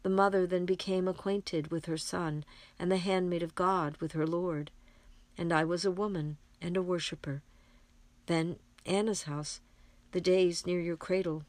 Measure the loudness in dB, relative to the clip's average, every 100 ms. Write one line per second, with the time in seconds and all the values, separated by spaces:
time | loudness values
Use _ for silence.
0 | 2 4 4 4 2 0 0 -2 0 0
1 | 0 -2 -2 -2 -2 -4 -2 -6 -4 -6
2 | -4 -4 -2 -4 -8 -18 -20 -4 0 2
3 | 2 2 2 -2 -2 0 2 4 0 -2
4 | -4 0 0 0 0 -2 -6 -12 -20 -20
5 | -20 -20 -20 -4 2 4 4 2 0 0
6 | -2 -2 -4 -8 -14 -10 -2 -2 0 -2
7 | -2 -6 -8 -8 -10 -20 -20 -20 -20 -20
8 | -20 -20 -2 0 0 -4 -14 -14 -2 0
9 | 2 -2 -4 -6 -6 -12 _ -20 -20 -20
10 | -6 -2 4 6 4 2 -2 -2 -2 -6
11 | -2 0 0 -4